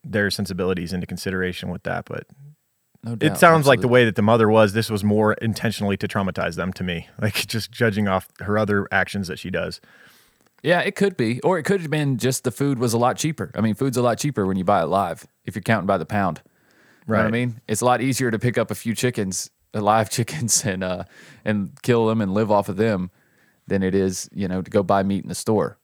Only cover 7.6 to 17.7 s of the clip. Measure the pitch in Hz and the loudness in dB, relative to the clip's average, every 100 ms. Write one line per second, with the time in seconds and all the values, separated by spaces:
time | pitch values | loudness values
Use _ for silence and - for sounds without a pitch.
7.6 | - - 117 101 104 95 - - 95 104 | -8 0 0 2 0 0 -2 -12 -2 0
8.6 | 107 101 98 98 92 101 85 80 92 87 | 2 0 0 -2 0 -4 -6 -8 -6 -6
9.6 | 87 87 _ - - _ _ _ _ _ | -6 -10 _ -20 -20 _ _ _ _ _
10.6 | 147 175 151 - 202 185 113 120 151 180 | 0 2 0 0 -2 0 -2 0 0 0
11.6 | 151 196 160 151 143 127 123 131 127 - | 0 -2 -2 -2 0 0 0 -2 -4 -2
12.6 | 143 127 120 117 120 104 156 160 87 - | -2 0 0 2 0 0 -4 -6 -8 -2
13.6 | 110 104 135 123 120 110 147 127 95 95 | -2 0 -2 0 0 0 -2 0 0 0
14.6 | 90 101 80 95 92 80 - _ - 101 | 2 2 4 2 0 -6 -14 _ -12 -8
15.6 | 90 110 92 95 90 104 95 80 _ _ | 0 0 2 -2 0 -2 -2 -2 _ _
16.6 | _ _ _ _ - 110 110 117 123 113 | _ _ _ _ -2 0 0 0 -2 -6
17.6 | - | -6